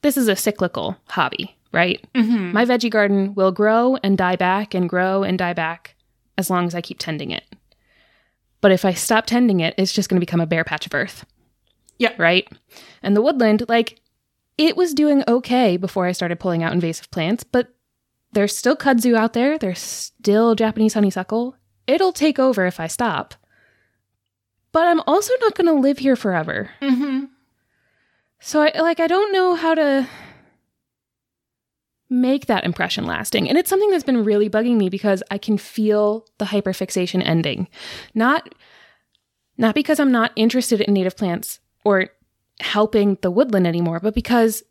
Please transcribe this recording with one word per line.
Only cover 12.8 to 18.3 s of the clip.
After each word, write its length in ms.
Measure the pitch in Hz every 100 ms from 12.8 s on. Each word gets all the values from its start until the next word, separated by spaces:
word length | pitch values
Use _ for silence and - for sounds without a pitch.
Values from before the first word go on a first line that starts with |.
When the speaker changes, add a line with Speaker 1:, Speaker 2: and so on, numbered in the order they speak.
| - -
Speaker 1:
And 120 | 196 202
the 60 |
woodland, 440 | 254 285 220 214 233
like, 320 | 233 233 - _ _ _ _ _ -
it 200 | 311 -
was 160 | 359
doing 300 | 285 302 285 -
okay 500 | 240 254 247 233 180
before 280 | 185 - 180
I 60 |
started 260 | 180 175 170
pulling 240 | 185 170
out 100 | 165
invasive 360 | 175 170 165 -
plants, 320 | - 165 233
but 300 | - 247 247 _ _ _ _ _ _